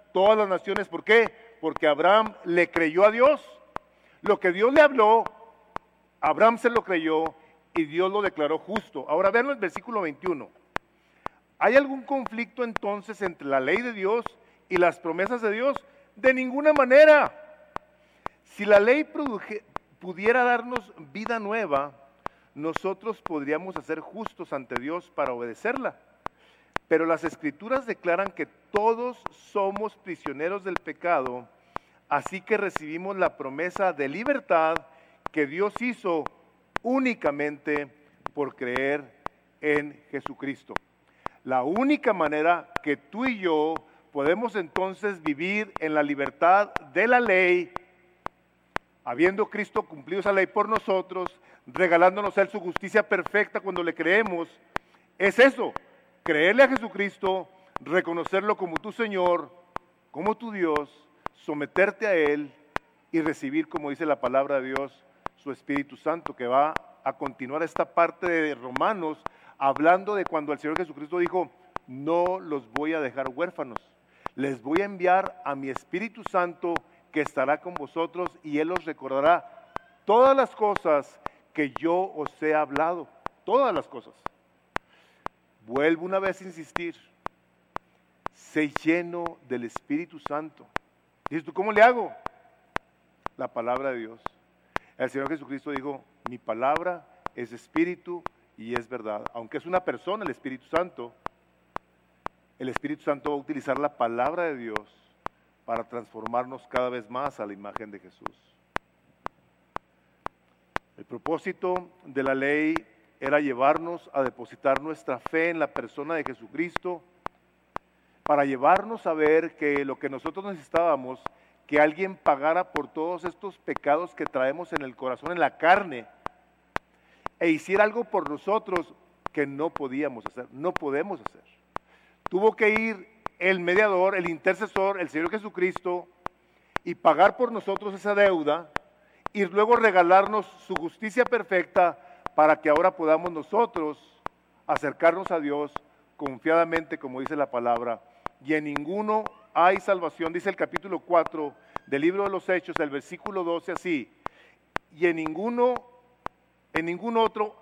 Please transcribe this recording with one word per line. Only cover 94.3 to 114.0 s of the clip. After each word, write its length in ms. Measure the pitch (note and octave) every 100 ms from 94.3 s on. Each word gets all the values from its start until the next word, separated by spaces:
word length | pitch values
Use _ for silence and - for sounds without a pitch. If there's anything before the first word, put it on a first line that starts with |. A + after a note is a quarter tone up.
| _ _ _ _ - _ -
El 120 | C3
Señor 180 | C3+ C#3
Jesucristo 440 | D#3 C3+ C3+ D3+
dijo, 340 | C#3 C#3 C3+ _ _ A#2+
"Mi 80 | B2
palabra 680 | - A2 C3 D#3 F3+ F3 - _ - -
es 160 | A#2
espíritu 720 | A#2+ - D#3 F3 F3 F3 F3 - _ _ -
y 180 | A2+ B2+
es 120 | A2+
verdad". 380 | B2 G#2+ G#2 A#2
Aunque 240 | A#2 A2+ A#2+
es 80 | E3+
una 180 | F#3
persona, 400 | F3 A#2+ F3 G#3+
el 80 | F3+
Espíritu 340 | A#2 C3+ B2+ -
Santo, 460 | D#3+ F3+ - A#2 _ - _ _ _ _ - _ _ _ _ - _ _ -
el 120 | B2+
Espíritu 340 | A#2 C#3+ D3
Santo 280 | D#3+ C#3+ D3+
va 40 | C#3+
a 40 |
utilizar 380 | C#3 C#3+ C#3+ C3
la 200 | C#3+ -
palabra 460 | A#2 A#2 C3+ F3
de 120 | E3+ C3+
Dios 240 | A#2 G#2+ G#2 _ _ _ - _ _ _ -
para 180 | A#2
transformarnos 840 | A2+ A#2+ G#2 A2 A2+ A#2+ B2+ C3 -
cada 200 | - B2+
vez 200 | B2 G#2+
más 320 | B2 C#3+ C3
a 40 | G#2
la 60 |
imagen 400 | G2+ G2+ G2 G#2+
de 80 | G2+
Jesús. 560 | F#2 _ A2+ _ _ _ _ - _ _ _ _ - _ _ _ _ - _ _ _ _ - _ _ _ _ - _ -
El 60 |
propósito 840 | - A#2+ - D#3+ F#3+ - F#3 F#3 F3 _ -
de 180 | C3+
la 100 | C3+
ley 400 | C3+ C#3 D3+ D#3 E3 - _ _ -
era 220 | C3+ D3
llevarnos 680 | C#3+ A#2+ C#3 D#3+ E3+ E3+